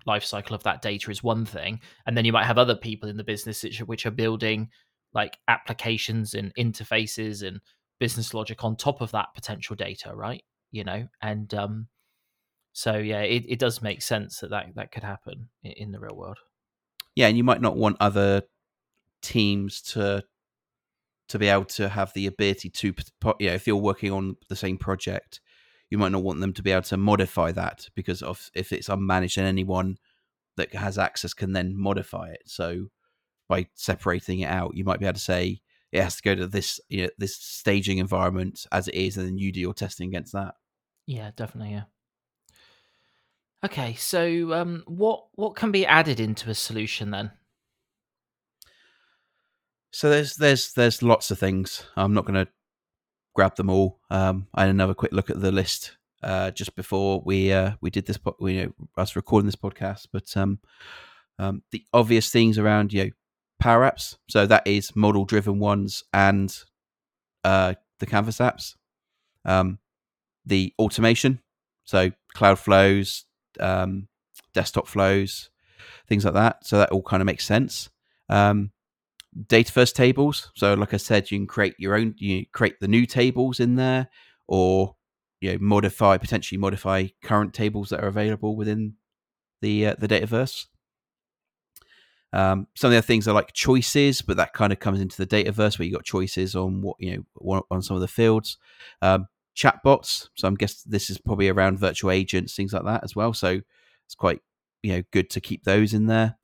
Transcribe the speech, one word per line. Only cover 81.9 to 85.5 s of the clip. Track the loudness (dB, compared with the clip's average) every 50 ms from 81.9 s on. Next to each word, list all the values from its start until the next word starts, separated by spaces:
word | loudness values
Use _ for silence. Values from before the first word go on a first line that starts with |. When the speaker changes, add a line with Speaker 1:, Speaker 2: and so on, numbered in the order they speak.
| 0
Speaker 2:
own, | 0 0 0 -4
you | -4 -4 -2 -2 -2 -4 -6 -2
create | 0 0 0 0 0
the | 0 4
new | 6 6 6
tables | 4 4 2 2 2 2 2 0 0 0 0
in | 2 2 2
there, | 2 2 2 0 0 -2 -4 _ _ -20 _ _ _ _ 0
or, | 2 4 4 4 4 4 2 0 -2 _ _ _ _ _ _ _ _ _
you | -4 -4